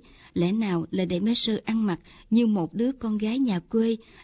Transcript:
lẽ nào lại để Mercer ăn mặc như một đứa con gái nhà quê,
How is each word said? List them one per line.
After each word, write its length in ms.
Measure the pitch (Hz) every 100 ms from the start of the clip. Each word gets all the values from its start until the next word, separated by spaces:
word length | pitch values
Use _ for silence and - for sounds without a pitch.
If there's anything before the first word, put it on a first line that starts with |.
| - - -
lẽ 180 | - 175
nào 340 | 220 208 175 160
lại 160 | 190 180
để 140 | 180
Mercer 380 | 208 240 226 214
ăn 220 | - 226 208
mặc 140 | 165 - - -
như 160 | 220 233
một 280 | 202 160
đứa 180 | 202 240
con 260 | 269 233 214
gái 200 | 214 247
nhà 220 | 262 180
quê, 360 | - 226 226 220 - -